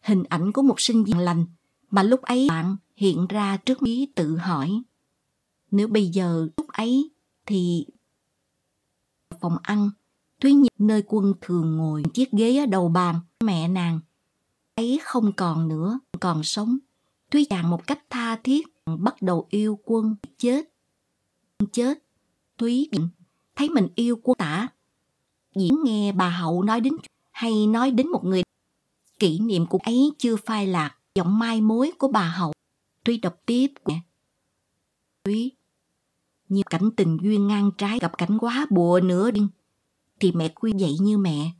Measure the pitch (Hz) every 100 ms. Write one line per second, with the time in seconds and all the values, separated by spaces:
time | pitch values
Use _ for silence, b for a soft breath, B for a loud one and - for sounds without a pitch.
0 | - 196 175 170 180 214 277 - - 226
1 | 214 170 180 170 165 - _ _ _ 196
2 | 196 254 - 247 269 160 170 196 _ _
3 | 196 165 180 208 202 196 - 262 254 233
4 | 277 - 156 160 175 165 139 208 247 _
5 | _ _ _ _ _ _ _ 202 214 214
6 | 190 180 180 165 160 - 311 - 226 254
7 | 311 _ _ _ - 196 175 175 - _
8 | _ _ _ _ _ _ _ _ _ _
9 | _ _ _ - 180 165 - 208 202 202
10 | _ _ _ _ 269 277 254 _ 208 214
11 | 202 214 196 190 - 180 160 156 160 151
12 | 147 - 262 208 226 262 285 190 175 170
13 | 180 170 - _ 226 175 165 185 175 160
14 | - _ _ _ _ _ _ - 233 277
15 | - 254 214 196 180 160 160 156 175 247
16 | _ - 185 160 151 - 214 262 _ _
17 | _ _ _ 294 294 185 170 170 - 294
18 | _ 254 233 226 254 285 320 _ - 160
19 | 196 - 190 170 - 202 214 208 - 226
20 | 220 214 - _ 240 262 320 _ _ _
21 | _ _ _ _ _ _ 202 - 240 302
22 | _ _ _ _ _ _ 233 247 294 185
23 | 165 - _ _ _ - 294 311 175 -
24 | 233 233 254 247 160 160 247 _ _ _
25 | _ _ _ _ _ 196 180 285 285 214
26 | 202 190 180 175 165 175 202 226 247 320
27 | - _ _ - 233 220 214 226 262 240
28 | 285 339 180 185 180 _ _ _ _ _
29 | _ _ 190 160 226 185 170 190 220 240
30 | 285 294 240 220 - 220 196 180 151 -
31 | _ - 175 208 233 226 214 226 277 359
32 | 269 220 170 170 170 151 _ _ _ _
33 | - 233 180 - - 240 277 - - 156
34 | - _ _ _ _ _ _ _ _ _
35 | _ _ 196 214 247 _ _ _ _ _
36 | _ _ _ _ _ 196 196 170 208 226
37 | 175 160 185 214 202 208 202 196 202 233
38 | 170 - 175 214 233 247 294 190 170 180
39 | 185 180 220 208 202 - _ _ _ _
40 | _ _ 190 170 160 - 226 196 180 151
41 | 202 208 185 147 156 170